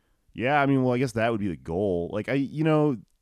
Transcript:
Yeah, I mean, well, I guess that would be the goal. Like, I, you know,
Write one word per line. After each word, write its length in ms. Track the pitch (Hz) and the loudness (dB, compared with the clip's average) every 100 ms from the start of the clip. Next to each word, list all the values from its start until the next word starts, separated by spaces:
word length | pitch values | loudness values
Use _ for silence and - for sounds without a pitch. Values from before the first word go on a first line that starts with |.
| _ _ _ | _ _ _
Yeah, 260 | - 120 147 | -6 0 2
I 60 | 139 | 2
mean, 180 | 135 | 2
well, 120 | 127 123 | 2 0
I 20 | |
guess 140 | 131 | -2
that 180 | 113 113 | 0 0
would 80 | 113 | 0
be 80 | 101 | -4
the 60 | 73 | -6
goal. 540 | 67 85 104 87 85 | -4 -2 0 0 -2
Like, 160 | 104 107 | -6 -2
I, 60 | |
you 300 | 139 139 147 | -2 -2 -2
know, 340 | 156 156 151 117 - _ | 2 2 2 -2 -8 _